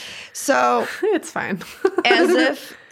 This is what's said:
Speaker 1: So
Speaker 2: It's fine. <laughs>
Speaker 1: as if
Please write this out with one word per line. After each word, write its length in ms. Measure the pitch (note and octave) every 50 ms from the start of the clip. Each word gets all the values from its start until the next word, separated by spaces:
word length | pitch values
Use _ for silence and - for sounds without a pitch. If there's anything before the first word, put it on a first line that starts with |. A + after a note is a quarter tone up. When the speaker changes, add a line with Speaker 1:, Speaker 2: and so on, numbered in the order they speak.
| - - - - - -
Speaker 1:
So 560 | - - - - C4 B3 B3+ B3 B3 A#3+ G#3+ - - - -
Speaker 2:
It's 280 | G#4+ G4+ D#4 - -
fine. 300 | - - - A#2 G3 E3+ - - - - -
<laughs> 220 | F#4+ - - -
Speaker 1:
as 240 | - F4+ F4 F4 -
if 480 | - - C4 C4 D4 - - - - - - -